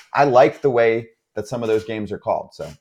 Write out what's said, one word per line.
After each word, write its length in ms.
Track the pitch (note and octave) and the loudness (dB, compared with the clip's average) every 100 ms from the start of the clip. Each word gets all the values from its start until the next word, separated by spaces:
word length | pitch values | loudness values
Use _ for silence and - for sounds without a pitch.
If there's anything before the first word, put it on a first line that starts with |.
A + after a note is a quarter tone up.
| - | -6
I 120 | B2+ | 0
like 360 | C#3+ B2 D3+ - | 4 4 4 2
the 100 | C#3 | 0
way 400 | A#2+ A2+ A2+ A#2 _ _ - | 2 2 0 -4 _ _ -12
that 100 | G#2 | -10
some 160 | A#2+ | -6
of 60 | A2+ | -2
those 160 | A2 | -2
games 260 | G#2 A2 G#2 | -2 -8 -8
are 80 | F#2+ | -8
called. 340 | A2 D#2+ - | -4 -4 -6
So 160 | - D2+ D2 | -14 -16 -16